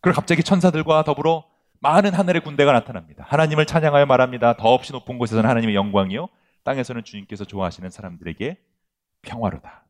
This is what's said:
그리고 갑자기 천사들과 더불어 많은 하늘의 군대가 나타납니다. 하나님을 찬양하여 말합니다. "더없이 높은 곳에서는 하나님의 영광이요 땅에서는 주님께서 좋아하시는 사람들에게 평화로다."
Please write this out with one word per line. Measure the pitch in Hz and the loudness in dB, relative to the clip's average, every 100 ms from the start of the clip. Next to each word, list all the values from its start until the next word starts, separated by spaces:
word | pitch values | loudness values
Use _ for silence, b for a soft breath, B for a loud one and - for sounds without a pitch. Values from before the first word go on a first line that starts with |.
그리고 | 269 - | 0 0
갑자기 | - 170 | 0 -2
천사들과 | - 196 180 156 156 156 | 2 2 2 0 0 2
더불어 | 156 143 160 165 - _ _ _ | 2 0 0 0 -4 _ _ _
많은 | 143 170 202 | 2 2 2
하늘의 | 180 180 170 | 0 0 -2
군대가 | 156 143 143 | -2 2 4
나타납니다. | 123 - 107 82 73 - | 4 0 -14 -16 -20 -2
하나님을 | 143 160 151 151 | 0 2 0 0
찬양하여 | 165 151 143 139 | 0 2 4 4
말합니다. | 127 127 123 120 117 | 4 2 2 0 2
"더없이 | 110 127 - | 2 2 0
높은 | 135 - 123 | -14 -12 -6
곳에서는 | 117 110 113 | -2 0 2
하나님의 | 120 113 101 | 0 0 0
영광이요 | 101 98 95 107 - _ _ _ | 0 0 -2 -6 -10 _ _ _
땅에서는 | - 135 123 120 | -6 -6 -6 -10
주님께서 | 107 104 98 101 101 | -14 -18 -16 -14 -12
좋아하시는 | 101 90 80 92 | -6 -8 -8 -18
사람들에게 | - 98 85 85 80 127 185 _ _ _ _ _ _ | -16 -18 -14 -14 -10 -10 -10 _ _ _ _ _ _
평화로다." | - 117 107 80 - _ | -16 -6 -6 -6 -18 _